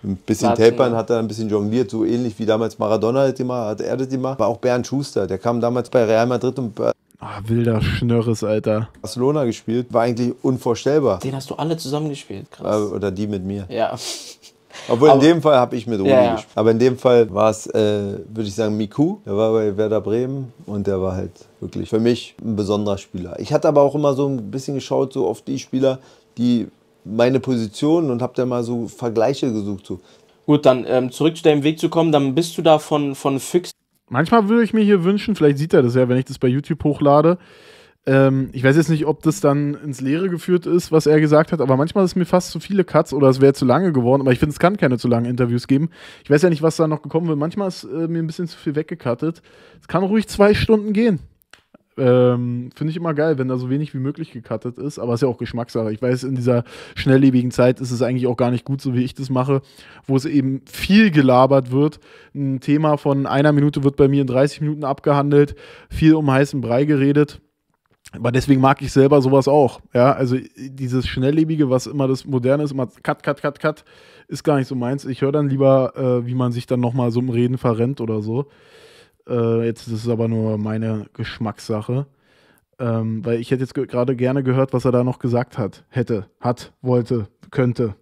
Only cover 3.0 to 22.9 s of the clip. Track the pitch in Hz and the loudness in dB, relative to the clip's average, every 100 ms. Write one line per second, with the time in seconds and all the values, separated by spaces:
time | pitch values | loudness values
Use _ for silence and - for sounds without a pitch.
3 | 107 131 135 131 127 123 107 107 - 127 | 0 2 0 -2 -6 -4 -6 -6 -4 -4
4 | 131 131 131 131 107 117 127 123 117 131 | -4 -4 -6 -2 -2 0 -2 -2 -2 -6
5 | 143 - 95 95 117 120 117 123 120 127 | -4 -4 -4 -4 -2 0 0 -2 0 0
6 | 110 110 123 123 127 131 120 - 117 - | 2 2 2 0 -2 -4 -8 -4 -4 -4
7 | _ _ 104 104 107 117 117 110 95 90 | _ _ -16 -12 -4 0 0 0 -2 -2
8 | 123 117 117 110 104 107 110 107 110 - | 0 0 0 -2 -2 -2 0 -2 -4 -12
9 | - 123 131 151 127 107 - 117 120 117 | -12 -2 0 0 -2 -4 -4 -4 -2 0
10 | 120 117 120 - 135 127 127 113 131 151 | 0 0 -4 -2 -2 -2 -2 -2 0 2
11 | 131 95 131 135 - - 151 165 139 147 | 2 -2 -4 -8 -10 -6 -4 -4 -6 -6
12 | 156 139 - 98 - - 92 107 104 98 | -6 -10 -12 -16 -16 -10 -2 -2 -2 -4
13 | 101 92 104 101 92 101 95 113 107 120 | -6 -4 -6 -6 -6 -8 -8 -4 -4 -4
14 | - - - - - _ _ - - 120 | -10 -14 -16 -20 -20 _ _ -20 -4 4
15 | 151 139 147 170 151 135 120 120 117 110 | 6 6 6 4 4 4 2 -2 -4 -2
16 | 98 131 120 113 - - 110 113 127 127 | 2 4 4 0 -6 0 2 4 2 2
17 | 131 120 110 95 110 110 - 110 107 104 | 4 4 2 2 0 0 -4 0 0 0
18 | 101 98 98 110 104 95 110 107 104 - | -4 -8 -12 -8 -8 -4 -2 -2 -4 0
19 | 156 208 - 101 110 113 107 98 107 107 | -2 -2 -6 0 2 2 0 0 0 -2
20 | 98 113 127 139 131 _ - 104 101 95 | -2 -4 -4 -8 -12 _ -10 -6 -4 -2
21 | 92 92 95 - - _ 98 98 95 110 | -4 -6 -10 -14 -20 _ -12 -10 -4 0
22 | 117 117 - - 113 104 101 104 104 | 0 0 -4 -12 -6 -4 -2 -2 -2